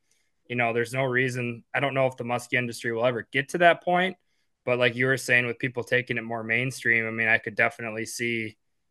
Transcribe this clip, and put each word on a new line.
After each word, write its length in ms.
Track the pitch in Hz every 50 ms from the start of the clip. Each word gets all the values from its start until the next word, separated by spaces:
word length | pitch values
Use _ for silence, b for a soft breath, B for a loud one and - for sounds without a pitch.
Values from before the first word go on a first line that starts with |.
| _ _ _ _ _ _ _ _ _ -
You 80 | 120 123
know, 160 | 120 117 113
there's 200 | 120 117 110 120
no 100 | 131 135
reason, 600 | 131 123 123 131 131 120 127 120 120 117 113 - _ -
I 60 | 131
don't 140 | 143 135 131
know 140 | 135 131 131
if 100 | 127 -
the 80 | 120
muskie 280 | 120 123 120 - - - 127
industry 340 | 123 117 117 - - 120
will 140 | 113 113 117
ever 220 | 127 123 110 104 -
get 180 | - 135 143 -
to 100 | - 175
that 240 | 175 170 165 165 -
point, 340 | 180 180 180 180 190 185 - _ _ _ _ _ _ _ _ _
but 120 | 127 123 123
like 180 | 123 123 117
you 100 | 123 127
were 100 | 131 135
saying, 300 | 127 - - 127 123 123
with 120 | 120 117 -
people 240 | - 131 120 123 113
taking 340 | - 127 123 123 - 123 117
it 60 | 113
more 200 | 113 117 117 110
mainstream, 640 | 110 113 117 127 135 127 - - 120 113 113 113 113
I 40 |
mean, 160 | 113 113 113 110
I 80 | 113 110
could 180 | - 113 104
definitely 500 | 107 117 113 - - 117 113 107 110 113
see 520 | 110 - - 120 117 120 113 110 107 110 _ _ _ _ _ _ _